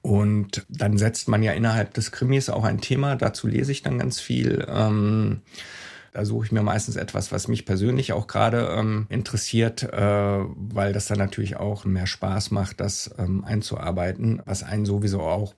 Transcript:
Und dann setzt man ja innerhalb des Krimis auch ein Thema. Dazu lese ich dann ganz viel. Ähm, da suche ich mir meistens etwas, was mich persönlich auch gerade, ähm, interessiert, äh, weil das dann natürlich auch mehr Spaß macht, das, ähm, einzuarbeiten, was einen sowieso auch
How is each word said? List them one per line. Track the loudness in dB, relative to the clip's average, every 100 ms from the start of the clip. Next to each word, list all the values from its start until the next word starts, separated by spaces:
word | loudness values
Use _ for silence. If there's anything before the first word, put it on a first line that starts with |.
Und | 4 4 4 2 0 -6 -8
dann | -2 2 4
setzt | 4 0 0
man | 2
ja | 4
innerhalb | 2 2 2 0 -2
des | -4
Krimis | -2 2 2 2
auch | 0
ein | 0 0
Thema. | 0 0 2 2
Dazu | 0 0 0
lese | 0 0
ich | -2
dann | -2 0
ganz | 0 -4
viel. | -2 0 2 0 0
Ähm, | 2 2 4 4 4 2 0 _ -18 -16 -16 -16 -18 -12
da | -4 -2
suche | -2 0
ich |
mir | 2
meistens | 2 0 -2 -6
etwas, | -4 -4 -2
was | -4 -2
mich | -2 0
persönlich | 2 2 2 0
auch | -2 -2
gerade, | 2 2 2 0 0
ähm, | 0 0 -2
interessiert, | -4 -2 -4 0 2 2 0
äh, | -6 0
weil | 2 4 2 0 -2 -6 -6 -2 0
das | -2 -2
dann | 0
natürlich | 0 -2 -4 -4
auch | -4 -2 0
mehr | 0 -2
Spaß | -4 -2 -2 0
macht, | -2 -2 -4
das, | -4 -4 -8 -4
ähm, | -2 -2
einzuarbeiten, | 0 -2 -2 -6 -4 -2 -2 0 0 0 -2
was | -6
einen | -2 -2 0
sowieso | 0 0 0
auch | 0 0 -2